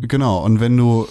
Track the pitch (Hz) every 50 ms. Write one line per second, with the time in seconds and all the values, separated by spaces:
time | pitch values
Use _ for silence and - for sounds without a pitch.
0 | 120 113 135 139 139 120 95 90 78 104 110 107 117 120 123 123 120 120 117 113
1 | 110 -